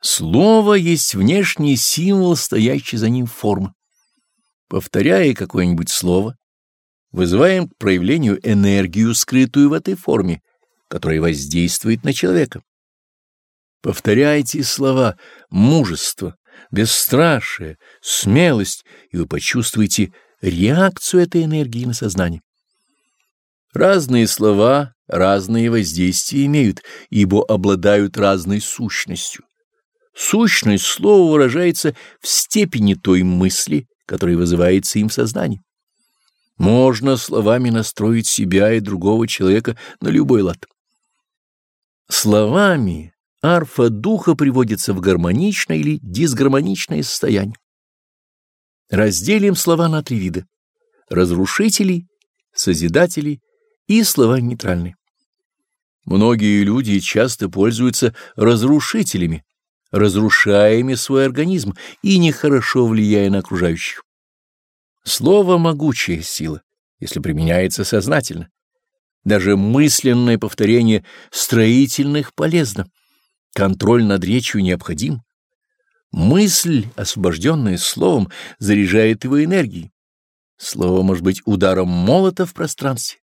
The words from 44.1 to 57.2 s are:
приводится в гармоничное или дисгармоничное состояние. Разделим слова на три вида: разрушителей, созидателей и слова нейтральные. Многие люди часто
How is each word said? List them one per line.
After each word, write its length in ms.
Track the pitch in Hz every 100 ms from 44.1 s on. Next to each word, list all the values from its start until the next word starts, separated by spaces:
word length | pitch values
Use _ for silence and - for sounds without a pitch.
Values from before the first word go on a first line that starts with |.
| 220 - 151
приводится 580 | 143 127 120 107 -
в 80 | 95
гармоничное 760 | 92 90 85 101 196 196 - 160
или 220 | 151 151
дисгармоничное 1040 | 107 90 160 120 135 135 170 196 - 151
состояние. 540 | 139 - - 104 98 110 _ _ _ _ _ _ _ _ _ _ _ _ -
Разделим 640 | 98 107 85 92 214 202 180
слова 340 | - 165 170
на 120 | 156
три 160 | 147 113
вида: 280 | 92 80 - _ _ _ _ _ -
разрушителей, 1000 | 87 90 87 95 - 214 - 196 175 175 _ _ _ _
созидателей 880 | - - 85 85 82 175 170 147 147 _ _ _ _ -
и 160 | 214
слова 360 | 220 - 117 131
нейтральные. 560 | 120 117 104 90 87 87 _ _ _ _ _ _ _ _ _ _ -
Многие 580 | 92 110 117 104 104
люди 360 | 101 117 120 101
часто 500 | - 107